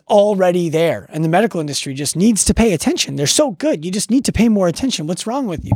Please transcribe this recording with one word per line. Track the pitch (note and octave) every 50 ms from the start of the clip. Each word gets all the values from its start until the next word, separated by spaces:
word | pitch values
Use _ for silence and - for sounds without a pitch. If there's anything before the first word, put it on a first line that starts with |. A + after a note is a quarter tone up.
| - -
already | A3+ G3+ G3+ G#3 G#3 F#3+ F3+ F3+ F3 F3+ F3 D#3+
there | C#3+ D#3 E3+ D#3+ A#2+ G2+ - - -
and | D#3 E3
the | D#3+
medical | E3 F#3 A3+ - - E3+
industry | D3+ D3 C3+ - - C#3+ C3
just | C3+ D3 - -
needs | D#3+ G3 A#3+ A3 F3+ -
to | - G3
pay | - A3+ A3+ F3
attention. | C#3+ - C4+ F4+ - - - C#3+
They're | C#3 D3
so | C#3 - - D4+ C4+ F3
good. | - C#4 D#4 C4+ D#3+ D3+
You | F#3
just | F#3 G#3+ - - A3+
need | C#4 -
to | - -
pay | - A3+ A#3
more | G#3+ G3+ F#3 F3
attention. | - - C4 C4 - - D3+ D#3
What's | F3+ - -
wrong | A3 A#3+ C#4+ C4+ G3+
with | E3 - -
you? | - -